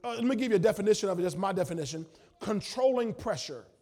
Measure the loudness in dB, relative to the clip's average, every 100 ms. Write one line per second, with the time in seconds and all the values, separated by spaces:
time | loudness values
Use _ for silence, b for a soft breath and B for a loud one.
0 | -6 -2 0 2 4 4 4 2 2 2
1 | 2 0 -2 0 -2 0 -2 -2 -6 -8
2 | -12 b b b -4 -4 -4 2 2 2
3 | -2 -4 -6 -6 -6 -12 -16 _